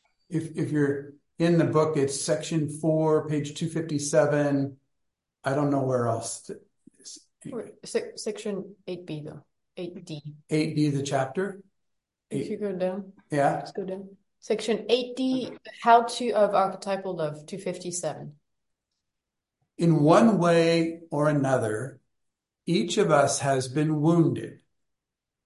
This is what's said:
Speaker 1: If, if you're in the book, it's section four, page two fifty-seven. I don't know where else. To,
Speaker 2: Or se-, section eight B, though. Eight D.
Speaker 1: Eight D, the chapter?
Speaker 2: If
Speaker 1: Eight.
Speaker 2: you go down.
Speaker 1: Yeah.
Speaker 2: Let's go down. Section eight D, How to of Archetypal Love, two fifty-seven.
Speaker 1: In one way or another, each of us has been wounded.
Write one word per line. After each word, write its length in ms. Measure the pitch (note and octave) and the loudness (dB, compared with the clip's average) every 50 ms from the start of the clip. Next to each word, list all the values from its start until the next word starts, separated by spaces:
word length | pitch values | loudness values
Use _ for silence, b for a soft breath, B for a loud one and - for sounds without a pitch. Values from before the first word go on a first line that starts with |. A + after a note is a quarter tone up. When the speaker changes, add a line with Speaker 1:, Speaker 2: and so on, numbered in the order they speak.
| _ _ _ _ _ _ | _ _ _ _ _ _
Speaker 1:
If, 280 | F3 D#3 - D#3 - - | -6 -4 -4 -4 -4 -6
if 140 | D3+ B2 | -4 -2
you're 420 | D3+ D3+ C#3+ C#3 C#3+ - - - - _ _ _ _ - | 0 0 2 2 0 -2 -6 -10 -16 _ _ _ _ 0
in 200 | E3 E3+ E3+ E3 | 2 4 4 4
the 80 | D3+ | 4
book, 320 | B2+ C3 D#3 D#3 D#3 - D#3 | 4 4 2 2 2 2 0
it's 220 | C#3 C3+ - - | 0 0 -2 -4
section 500 | - - D3+ - - - E3+ D#3+ D3+ C#3 | -2 -2 -2 -2 -2 -2 -2 -2 -2 -2
four, 580 | D3 - - D#3+ D#3 D#3 D#3+ D#3 D#3 D#3 D3 D3 | -4 -2 0 0 2 2 2 2 2 2 0 0
page 260 | D#3 D3 C3 - - | -2 -4 -4 -4 -6
two 140 | - E3+ D#3 | -6 -6 -4
fifty-seven. 1080 | - E3 - - D3 C#3+ - - - D#3 D3 C#3+ D3 D3 D3 C#3+ C#3 C#3 C3+ C3+ - - _ _ _ _ _ _ _ _ _ _ _ _ - | -4 -4 -4 -4 -4 -4 -2 2 4 4 4 4 4 2 2 2 2 0 -2 -2 -6 -12 _ _ _ _ _ _ _ _ _ _ _ _ -4
I 100 | C3 C3+ | -2 0
don't 160 | D3 D3 C#3+ | 0 0 0
know 140 | C#3+ C#3 C3 | 0 0 0
where 240 | C3 C3 B2 A#2+ A#2 | 0 0 0 0 0
else. 340 | A2+ A2+ - - - - | -2 -2 -6 -8 -10 -12
To, 180 | - - - - - _ _ _ _ - _ _ _ - - - - _ _ _ - - B3+ | -12 -14 -16 -16 -18 _ _ _ _ -20 _ _ _ -20 -20 -20 -20 _ _ _ -16 -12 -10
Speaker 2:
Or 160 | A3+ - - - _ - | -10 -10 -12 -16 _ -14
se-, 260 | - - A3+ G#3 - - - | -6 -6 -4 -6 -6 -10 -10
section 580 | - A3 G#3 - - G#3+ G3+ F3+ - - - - _ - | -10 -10 -10 -8 -8 -6 -6 -6 -8 -12 -16 -18 _ -12
eight 180 | F3+ F3 - | -12 -10 -10
B, 180 | - D#3+ D3+ D3 | -10 -10 -10 -10
though. 200 | D3+ D#3 D3+ - _ _ _ _ _ _ - | -12 -14 -16 -20 _ _ _ _ _ _ -12
Eight 260 | F3+ E3+ F3+ F#3 - | -12 -10 -12 -14 -14
D. 180 | - D#3 D3 - D3+ - - _ _ | -12 -14 -12 -12 -14 -16 -16 _ _
Speaker 1:
Eight 260 | D3+ E3+ F3+ D#3+ - | 0 0 0 0 0
D, 140 | D3+ D3+ D3 | 0 0 2
the 140 | C3+ C3 - | 0 0 -2
chapter? 580 | - C#3 C3+ C3 C3 - F#3+ F#3+ G3+ F#3+ G3 - _ _ _ _ _ _ _ _ _ _ _ _ _ | -2 -2 -2 -2 -2 -2 -4 -4 -4 -6 -10 -18 _ _ _ _ _ _ _ _ _ _ _ _ _
Speaker 2:
If 120 | A3 G#3 | -6 -6
Speaker 1:
Eight. 100 | - - | -4 -6
Speaker 2:
you 60 | G#3+ G3 | -6 -6
go 160 | G#3 G3+ F#3 | -6 -6 -4
down. 400 | F3+ F3+ F#3 F#3 G3+ G3 - - - _ _ | -4 -4 -4 -4 -6 -8 -12 -16 -20 _ _
Speaker 1:
Yeah. 220 | D3+ C#3+ C3+ D3+ D#3+ | 0 2 2 2 0
Speaker 2:
Let's 180 | - - - | -2 -6 -8
go 140 | - - F#3+ | -8 -8 -8
down. 240 | F#3 F#3 G3 - - - - _ _ _ _ | -8 -8 -10 -12 -16 -20 -20 _ _ _ _
Section 440 | - - G#3+ G#3 - - A3 G3 - - | -6 -4 -4 -2 -2 -2 -2 -2 0 0
eight 260 | A#3 B3+ B3 - - | 0 0 0 -2 -6
D, 360 | - C4 C4 C4 C4 A#3 - - - - - - - | -4 -2 -2 -2 -2 -4 -6 -10 -14 -18 -20 -18 0
How 220 | - A#3+ A#3 A#3+ A#3 | 6 6 8 8 6
to 280 | A#3 - - B3 A#3+ | 4 -2 -4 -4 -2
of 240 | - G#3+ G#3 G3 G3 | 2 2 2 4 4
Archetypal 600 | F#3+ F#3+ F#3 F#3+ - - G3+ G3 F#3+ F#3+ F#3+ F3+ | 2 2 2 -2 -6 -6 -6 -6 -4 -4 -6 -6
Love, 300 | E3+ D#3+ D3+ D3 D3 - | -4 -4 -4 -6 -8 -12
two 120 | - G#3 F#3 | -12 -12 -8
fifty-seven. 760 | - F#3 F3 - - F3+ E3+ - - D3+ C3+ - C#3+ D3 - _ _ _ _ _ _ _ _ _ _ _ _ _ _ _ _ _ _ _ _ _ _ _ _ _ _ _ _ - | -6 -8 -8 -6 -8 -8 -8 -6 -6 -6 -8 -8 -12 -16 -16 _ _ _ _ _ _ _ _ _ _ _ _ _ _ _ _ _ _ _ _ _ _ _ _ _ _ _ _ 0
Speaker 1:
In 220 | F3 E3+ D#3+ D#3 | 4 4 4 6
one 380 | D3 D3+ E3+ G3+ A#3 A3+ G3+ F3 | 6 6 8 8 8 6 6 4
way 600 | E3+ E3+ E3+ E3+ E3 E3 E3+ E3 E3 E3 - - - - | 4 4 4 6 6 4 4 4 2 0 -4 -8 -10 -6
or 200 | - D3 D3 D3+ | -2 0 2 2
another, 720 | D3 C#3+ C3 C3+ C3 B2 A#2 G#2+ G#2+ G#2+ B2+ C3+ - - _ _ _ _ _ _ _ _ _ _ _ _ _ | 2 2 2 2 2 0 0 -2 -4 -4 -6 -8 -12 -16 _ _ _ _ _ _ _ _ _ _ _ _ _
each 320 | - E3+ F#3+ A3+ - - G#3+ | -2 0 0 0 0 0 0
of 140 | F#3+ E3 | 2 4
us 280 | D#3 C#3+ C3+ A#2 - - | 4 4 4 4 2 0
has 300 | B2+ C#3 C3+ C3+ B2 B2+ | 0 0 0 0 -2 -2
been 320 | B2 D3+ D3+ D#3 D#3 D3+ | -2 -2 0 0 0 2
wounded. 600 | C#3+ D#3+ E3+ F3 D#3+ C#3 A#2+ A2+ A2 - - - _ _ _ _ _ _ _ _ _ _ _ _ _ _ _ _ _ | 2 4 4 4 4 4 2 -2 -6 -10 -12 -18 _ _ _ _ _ _ _ _ _ _ _ _ _ _ _ _ _